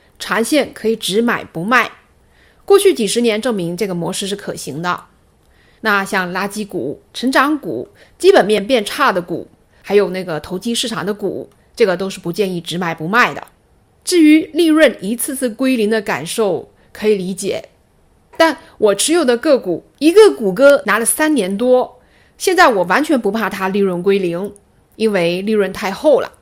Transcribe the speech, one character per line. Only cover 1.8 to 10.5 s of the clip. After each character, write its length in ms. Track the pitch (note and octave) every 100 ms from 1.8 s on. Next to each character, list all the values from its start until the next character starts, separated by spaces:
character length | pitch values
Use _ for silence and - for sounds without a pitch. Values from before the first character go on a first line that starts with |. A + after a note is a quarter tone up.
| G#3+ - _ _ _ _ _ _
过 140 | - G4
去 140 | G4
几 140 | C4+ G3+
十 140 | A#3
年 200 | A#3+ G#3+
证 140 | B3+
明 220 | G#3 E3+ F3+
这 100 | G#3
个 80 |
模 180 | F3 E3
式 140 | F3+ G3
是 100 | G3+
可 180 | -
行 280 | E3 - C#3
的。 220 | F3+ - - _ _ _ _ _ _ _
那 220 | A3 G3+
像 280 | G3 G3 F3+
垃 160 | F#3 G3+
圾 180 | G#3 G#3
股、 340 | F3 B2 - _
成 160 | - B3+
长 260 | C#4 C#4 D4+
股、 320 | G3 A#2 - _ _ -
基 140 | F4+
本 120 | F4+
面 220 | G3 G#3 G3+
变 180 | B3+
差 280 | G#3 - C4+
的 100 | F#3+
股， 240 | F3 D3+ - _ _ _
还 140 | -
有 160 | G3+ F#3
那 140 | F#3
个 160 | F#3 D#3
投 180 | -